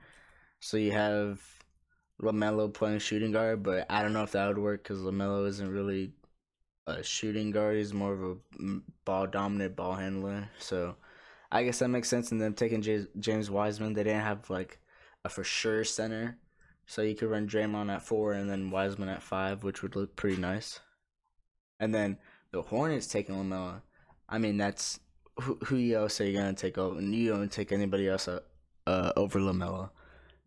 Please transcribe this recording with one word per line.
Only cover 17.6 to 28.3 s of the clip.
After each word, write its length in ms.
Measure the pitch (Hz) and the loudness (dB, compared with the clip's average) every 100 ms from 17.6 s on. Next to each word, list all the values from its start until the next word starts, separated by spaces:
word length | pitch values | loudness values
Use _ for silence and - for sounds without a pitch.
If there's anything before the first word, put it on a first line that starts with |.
| 107 107 104 | 2 0 -2
at 80 | 98 | -4
four 320 | - 110 107 | -2 0 2
and 160 | 101 101 | 0 -2
then 220 | 98 95 | -2 0
Wiseman 360 | 95 98 98 95 | 0 0 -2 -4
at 140 | 92 | -6
five, 420 | - 95 95 98 | -4 -2 -2 -2
which 200 | 98 - | -4 -4
would 120 | 98 98 | -4 -4
look 200 | 98 - | -4 -2
pretty 260 | 101 92 | 0 0
nice. 380 | 90 98 - - - _ _ _ _ _ _ _ _ - | 0 -2 -6 -12 -18 _ _ _ _ _ _ _ _ -4
And 140 | 110 | 0
then 240 | 110 104 98 - - _ | 2 2 0 -10 -20 _
the 140 | 92 | -6
Hornets 420 | - 110 156 135 - | -2 0 2 0 0
taking 300 | 107 101 95 | -2 -2 -4
LaMelo. 480 | 95 92 92 95 - _ - - - | -2 -2 -6 -8 -14 _ -20 -20 -6
I 120 | 110 | 0
mean, 180 | 110 101 | 2 2
that's, 420 | 101 - - - _ _ - - | 0 0 -6 -8 _ _ -16 -6
who, 200 | 131 - - | -4 -4 0
who 280 | 131 120 | 2 4
else 260 | 113 107 - | 4 2 2
are 60 | 101 | 2
you 100 | 98 | 2
gonna 180 | 98 | 0
take 260 | 98 95 92 | 0 -2 0
over? 180 | 95 - | -2 0
And 160 | 101 | 0
you 160 | 113 117 | 2 2
don't 220 | 101 101 | 2 -2
take 200 | - 101 | -4 -2
anybody 360 | 101 101 98 98 | 0 2 2 2
else, 200 | 95 | 2
uh, 120 | - | -2